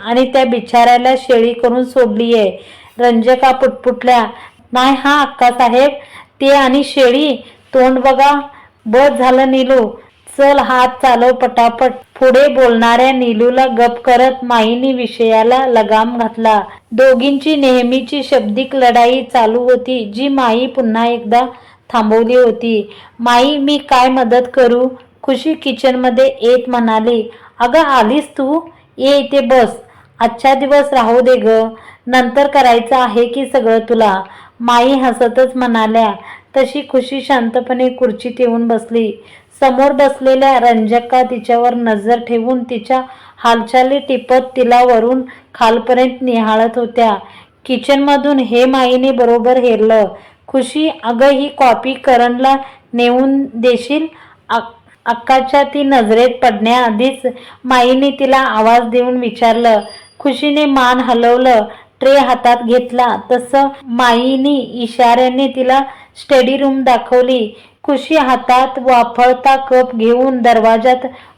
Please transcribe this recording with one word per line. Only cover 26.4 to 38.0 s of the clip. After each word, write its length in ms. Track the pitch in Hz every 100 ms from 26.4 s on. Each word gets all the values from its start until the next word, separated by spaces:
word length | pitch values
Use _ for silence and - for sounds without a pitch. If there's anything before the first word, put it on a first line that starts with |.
येत 280 | 226 254 247
म्हणाली. 600 | 247 226 220 226 233 220 - - -
"अगं 220 | 247 302
आलीस 480 | 294 262 214 285 294
तू? 320 | - 269 320 330 _ _ -
ये 220 | 269 285
इथे 220 | - 277
बस, 360 | 233 254 220 - - _ _ -
आजच्या 360 | 233 - 269
दिवस 380 | 269 269 285 285
राहू 280 | 269 226 240
दे 160 | 254 247
ग, 100 | 214 220 226 220 - - -
नंतर 400 | 254 240 254 285
करायचं 500 | 277 254 233 233 262
आहे 300 | 247 214 240
की 200 | 240 269
सगळं 320 | 269 226 226
तुला," 440 | 226 233 214 190 190 - - -
माई 320 | 240 240 254
हसतच 640 | 269 254 233 240 247 262 254
म्हणाल्या. 560 | 247 226 220 226 220 196 - - _ 269
तशी 260 | 262 294 -
खुशी 320 | 262 254 277
शांतपणे 680 | 262 269 233 247 247 254 254
खुर्चीत 440 | 254